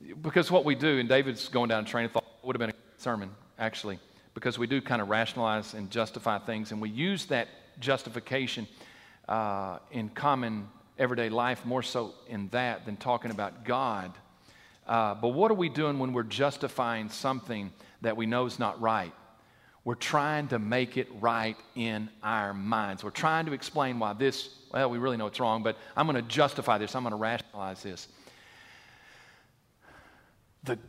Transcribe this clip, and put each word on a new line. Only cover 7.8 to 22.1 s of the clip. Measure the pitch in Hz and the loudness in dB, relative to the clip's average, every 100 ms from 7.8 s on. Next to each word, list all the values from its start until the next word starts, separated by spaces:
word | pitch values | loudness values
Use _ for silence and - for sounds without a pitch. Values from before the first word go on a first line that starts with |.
| 123 131 120 117 - 131 127 - 107 - - - - - - | 0 0 0 -8 -2 -2 -2 -4 -8 -12 -20 -20 -20 -14 -4
uh, | 110 107 98 95 87 - | -2 0 -2 -4 -6 -8
in | 127 107 | -6 -6
common | - 143 131 120 107 101 - - - | 0 2 2 0 -4 -8 -14 -12 0
everyday | 127 120 113 | 0 2 0
life, | 113 123 120 120 | 2 2 0 -2
more | 127 | -2
so | 120 127 107 - - | -2 -2 -4 -8 -10
in | 107 98 | -8 -2
that | 117 127 98 113 | 0 0 -2 -6
than | 101 | -6
talking | 127 120 120 | 0 0 -2
about | 104 101 87 | -4 -4 -4
God. | 113 123 131 101 92 - - _ - - - - - | -2 0 0 -2 -6 -12 -20 _ -20 -20 -20 -14 0
Uh, | 117 107 | 2 2
but | 101 117 | 2 0
what | 135 220 | 4 4
are | 208 | 4
we | 170 | 0
doing | 131 151 139 | 0 0 0
when | 131 | 0
we're | 123 | 0
justifying | 113 101 143 - - - 120 113 107 | -2 2 2 2 -4 0 0 0 -4
something | - 135 131 - 110 98 - - - | -4 -2 -2 -4 -6 -6 -10 -20 -6
that | 117 110 | -2 0
we | 113 | 2
know | 123 123 | 2 0
is | 120 | 0
not | 110 92 | -2 0
right? | 113 110 87 - - - _ _ - _ 120 | 2 2 0 -8 -20 -20 _ _ -20 _ -6
We're | 120 | -4
trying | - 151 147 151 147 | 0 2 2 0 0
to | 120 | -2
make | 107 127 123 127 | 0 0 0 -2
it | - 107 | -4 0
right | 117 117 110 107 - - | 0 2 0 -4 -10 -6
in | 113 107 107 | -4 -4 -6